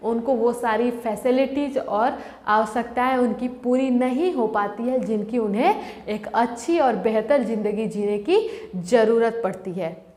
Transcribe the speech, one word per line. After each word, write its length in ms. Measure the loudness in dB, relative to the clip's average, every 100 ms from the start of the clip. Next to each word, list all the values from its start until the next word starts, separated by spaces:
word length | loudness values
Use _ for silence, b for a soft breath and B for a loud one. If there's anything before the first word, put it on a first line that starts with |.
उनको 300 | 0 -2 0
वो 180 | 2 2
सारी 360 | 0 0 2 0
facilities 840 | 0 -4 -2 2 2 2 0 -2 -2
और 380 | -2 0 0 0 B B 0
आवश्यकताएं 680 | 2 2 -2 -4 -2 0 2
उनकी 300 | 2 0 -6 -4
पूरी 320 | 0 2 2
नहीं 420 | 2 2 2 0
हो 120 | 0 0
पाती 340 | 0 -2 -2
है 160 | -2 -2
जिनकी 380 | 0 -2 -2 -2
उन्हें 680 | 0 2 2 2 -4 -12 -8
एक 220 | -8 -2
अच्छी 500 | 0 0 -2 0 2
और 160 | 4 2
बेहतर 460 | 0 0 2 2
ज़िंदगी 440 | 2 -2 -2 -2 -4
जीने 300 | -2 -2 -2
की 180 | 2 2 2 B B -10
ज़रूरत 580 | 2 4 6 4 2 0
पड़ती 280 | -4 -4 -8
है। 200 | -6 -6 -8 -18